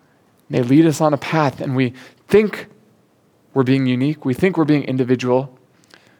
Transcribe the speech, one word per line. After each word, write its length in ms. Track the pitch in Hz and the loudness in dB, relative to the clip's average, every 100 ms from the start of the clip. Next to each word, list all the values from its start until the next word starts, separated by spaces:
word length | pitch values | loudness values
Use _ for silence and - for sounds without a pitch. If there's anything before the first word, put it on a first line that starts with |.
| _ _ _ _ _ | _ _ _ _ _
They 140 | 143 | -4
lead 240 | 123 139 165 | 2 4 4
us 140 | 139 | 2
on 120 | 156 | 0
a 60 | 143 | -2
path, 420 | - 165 147 - | -2 -2 -2 -2
and 140 | - | -4
we 200 | 131 127 127 - _ - | -2 -2 -4 -18 _ 0
think 380 | 196 214 - - _ _ _ _ _ _ _ _ | 2 2 -4 -14 _ _ _ _ _ _ _ _
we're 100 | 135 | -2
being 240 | 127 135 131 | 0 0 0
unique, 380 | 127 139 151 | -2 -2 -4
we 100 | 139 | -6
think 220 | 123 190 175 | -2 0 0
we're 80 | |
being 200 | 151 151 | 0 0
individual, 760 | - 131 123 127 123 127 139 - _ _ _ - _ _ | 0 -4 -2 -2 0 -2 -2 -12 _ _ _ -20 _ _